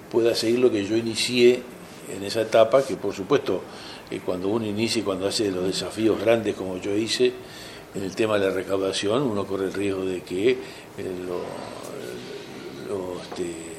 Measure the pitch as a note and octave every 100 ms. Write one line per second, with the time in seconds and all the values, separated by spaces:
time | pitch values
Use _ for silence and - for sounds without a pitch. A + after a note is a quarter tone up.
0 | - A#2 A#2 A2 A2+ A#2+ B2+ G#2+ G2 A2+
1 | A2+ A2 - B2 A#2+ B2 - - - -
2 | - G2 G2+ A2+ A2 A#2 A2 C3+ C3+ F2+
3 | G2+ F#2+ F#2 G#2 - F2+ - - - -
4 | - A2 G2 F2+ F#2+ A2+ G#2+ G#2 A2+ A2+
5 | G2 F#2 G2 G2 G#2 F#2 F#2 F2+ F#2+ G#2
6 | A2 F2 G#2 A#2 G#2 F2 F#2+ F#2 G2+ G2+
7 | A2 - B2 B2 - - - - - F#2+
8 | G2 F#2 A2 G#2 F#2+ F#2 F2+ G2 F#2+ F#2+
9 | G2 A#2+ C#3 G2+ F#2 F#2+ F#2+ F2+ G2+ F#2+
10 | F#2+ F2+ - F2+ A2+ B2+ - - - -
11 | G2 F2+ F2+ F2+ F#2 - - - - -
12 | - - - - - - - - - G2
13 | F#2 F2+ - - F2 E2 -